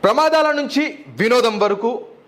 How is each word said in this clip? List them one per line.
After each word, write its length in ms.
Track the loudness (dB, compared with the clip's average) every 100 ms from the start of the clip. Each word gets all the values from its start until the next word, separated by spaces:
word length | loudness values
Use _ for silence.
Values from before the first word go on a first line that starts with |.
ప్రమాదాల 480 | 2 2 2 2 2
నుంచి 480 | 0 -2 -2 -4 -6 -18
వినోదం 520 | -4 0 2 0 0
వరకు 420 | -2 0 -4 -6 -12 -20